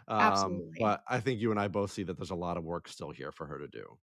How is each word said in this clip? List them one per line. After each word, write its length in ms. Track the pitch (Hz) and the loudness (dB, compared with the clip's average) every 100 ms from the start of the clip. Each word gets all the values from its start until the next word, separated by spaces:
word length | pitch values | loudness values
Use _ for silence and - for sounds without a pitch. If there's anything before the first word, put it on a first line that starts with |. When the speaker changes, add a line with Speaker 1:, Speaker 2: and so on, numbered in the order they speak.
| - | -4
Speaker 1:
um, 560 | 110 214 98 95 95 82 | 4 6 6 4 0 -6
Speaker 2:
Absolutely. 120 | 80 | 0
Speaker 1:
but 260 | 107 98 - | 2 2 0
I 120 | 123 | 0
think 200 | 110 117 | 0 2
you 100 | 113 | 2
and 100 | 104 | 2
I 80 | 101 | 2
both 240 | 101 101 | 0 -2
see 120 | - 90 | -2 -4
that 120 | 87 | -4
there's 120 | 92 | -6
a 60 | 90 | -4
lot 200 | 87 87 | -2 -2
of 60 | 80 | -2
work 240 | 85 - | -6 -6
still 220 | - 76 | -10 -10
here 200 | 71 67 | -8 -12
for 140 | - 76 | -10 -10
her 120 | 71 | -8
to 100 | 71 | -10
do. 300 | 55 50 - | -12 -14 -18